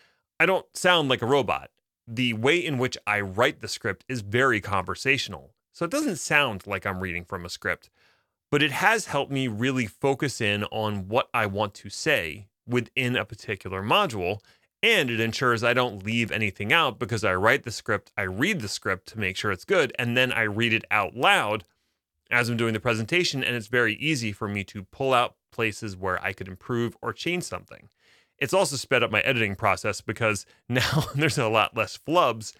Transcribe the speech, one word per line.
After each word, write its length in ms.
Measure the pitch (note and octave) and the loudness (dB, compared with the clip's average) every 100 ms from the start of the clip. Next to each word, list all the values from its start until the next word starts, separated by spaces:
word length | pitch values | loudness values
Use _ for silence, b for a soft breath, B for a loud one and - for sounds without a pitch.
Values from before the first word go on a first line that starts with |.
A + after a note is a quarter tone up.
| b b b - | b b b 0
I 60 | E3+ | 2
don't 200 | F#3 - - | 2 -2 0
sound 340 | F#3 F3 C#3+ | 4 4 4
like 120 | B2+ | 2
a 60 | A#2 | 4
robot. 440 | C#3+ A2 C2+ C2 _ _ _ - | 2 2 -2 -6 _ _ _ -8
The 260 | A2+ B2 | -2 -2
way 240 | A2 B2+ F3 | 2 4 4
in 200 | D#3 C3 | 2 0
which 200 | - - - | -2 -2 -2
I 140 | G#2 | 0
write 400 | G2 F#2+ C3+ D3+ | 0 2 2 0
the 80 | A2 | -8
script 380 | - G#2+ F#2 - | -6 -6 -6 -6
is 140 | B2+ | -8
very 400 | G2+ A#2+ C3+ G#2+ | -2 2 4 2
conversational. 920 | G2+ G2 F2+ F#2 C3 C3+ - D#2+ C2 _ _ | 0 -2 -2 -2 0 0 -2 -10 -16 _ _
So 100 | - | -6
it 80 | E3+ | -2
doesn't 260 | C#4 D4 E3 | -2 -2 -4
sound 480 | - D3+ C3+ F#2+ G2+ | 0 2 2 -2 -4
like 200 | F#2+ G2+ | -4 -4
I'm 160 | F#2 | -4
reading 240 | F#2 F2 F2 | -4 -6 -8
from 180 | F#2+ | -10
a 60 | F2 | -10
script, 400 | - G2+ F2 _ _ _ _ _ _ _ | -6 -4 -4 _ _ _ _ _ _ _
but 140 | D3 | 0
it 80 | D3 | 0
has 360 | B2+ G3 A3+ - | 2 2 2 0
helped 240 | D3 C3 | -4 -2
me 160 | C#3 C3 | -2 -2
really 400 | G#2 B2+ C3 G#2+ | -2 -2 -2 -4
focus 520 | - C#3 C3+ C#3+ - | -2 -2 0 -2 -2
in 240 | G#2+ G#2 G#2 | 0 0 -2
on 420 | A2 G#2+ G2+ F#2 | -4 -2 -4 -2
what 200 | A#2+ - | -2 0
I 140 | A#2+ G#2 | 0 -2
want 260 | G2 G#2 - | -2 -4 -6
to 140 | G2+ | -14
say 580 | - D#3+ C3 E2 D#2 G2+ _ - | -6 0 0 -2 -8 -16 _ -4
within 480 | A#2+ A#2 - B2 A#2+ | -2 -2 -2 -2 -2
a 100 | G#2 | -4
particular 560 | - - G2+ F#2 F#2+ | -8 -8 -8 -6 -4
module, 560 | G#2 F#3+ F#3+ A2 F2 G#2 b b b _ | 2 2 2 0 -2 -4 b b b _
and 280 | A3+ G#3+ C3+ | 2 2 2
it 100 | A2+ | 0
ensures 440 | A2+ - B2+ A2+ | -2 0 0 2
I 100 | A#2 | 2
don't 320 | B2 B2 G2+ G2 | 2 0 -2 -4
leave 260 | A#2 A2 | -2 -2
anything 400 | E2+ G#2+ - G#2 | -2 -4 -4 0
out 280 | E3 D3 G#2+ | 2 2 -2
because 240 | A2 A2+ | -4 0
I 120 | G#2 F2+ | 2 4
write 280 | G#2+ C#3 | 4 2
the 80 | A#2+ | 0
script, 400 | - - G#2 - - | -8 -4 -4 -4 -6
I 60 | |
read 380 | F#2+ F#2+ F3 F#3+ | -4 -2 -2 -2
the 60 | G#2 | -4
script 400 | - G#2+ F#2 - | -6 -4 -4 -6
to 100 | A2 | -4
make 160 | F#2+ F#2+ | -4 -2
sure 160 | G#2+ | -2
it's 140 | F#2 - | -2 2
good, 260 | F#3+ C#3 - | 2 2 0
and 160 | A#2+ A#2+ | 0 2
then 160 | B2+ | 2
I 120 | - | 2
read 280 | G#2+ G2+ A#2+ | 0 2 2
it 140 | F#3 - | 2 2
out 260 | G#2 F#2 A2+ | 0 0 2
loud 500 | E3+ G3 A2 A2 - _ _ _ _ _ - | 4 4 2 -2 -6 _ _ _ _ _ 0
as 160 | A#2+ A#2 | 2 2
I'm 100 | A#2 | 2
doing 160 | A#2 | 0
the 60 | A2 | 0
presentation, 640 | B2 A2+ A2 F3 F3 C3+ | 0 -2 0 0 0 -2
and 120 | - A#2+ | -2 -4
it's 120 | G#2 | 0
very 280 | B2 A2+ - | 2 2 0
easy 360 | D3+ C#3+ A2+ | -2 -2 -2
for 160 | G2+ G#2+ | -4 -4
me 160 | G2+ F#2+ | -4 -6
to 180 | G#2 | -10
pull 300 | F#2+ - C3+ | -12 -4 2
out 220 | B2 A#2+ - _ | 4 2 -4 _
places 460 | - A2 G2 A2 F#2 | -4 -2 -2 -8 -6
where 260 | F#2+ F2+ | -4 -2
I 80 | F#2+ | -4
could 160 | F#2+ F#2+ | -6 -10
improve 480 | F#2 - A#2+ A#2+ - | -12 -4 -2 -2 -4
or 100 | A#2 | -8
change 320 | - - F3+ | -6 -4 -4
something. 460 | - F#2 - - - _ b b b b | -6 -10 -12 -20 -20 _ b b b b
It's 140 | C#3 | 0
also 220 | F#3+ E3 C3+ | 2 2 -2
sped 280 | - B2 | 0 2
up 80 | A2+ | 2
my 100 | G#2 | 2
editing 340 | B2+ B2+ G#2 G2 | 2 2 0 0
process 460 | G#2+ F2+ G#2+ G2 | 0 0 -2 -4
because 440 | - G#2 A2 G#2 - b | -6 -2 0 0 -6 b
<laughs> 120 | b | b
now 360 | B2 - D3 - C3+ | 0 2 2 0 0
there's 220 | D#3 C#3+ | 0 2
a 100 | A2+ | 2
lot 280 | A2 G2+ A2+ | 4 2 0
less 220 | G#2+ - | -4 -6
flubs 560 | - E3+ C#3+ A2+ G#2 - | 0 4 4 2 -8 -16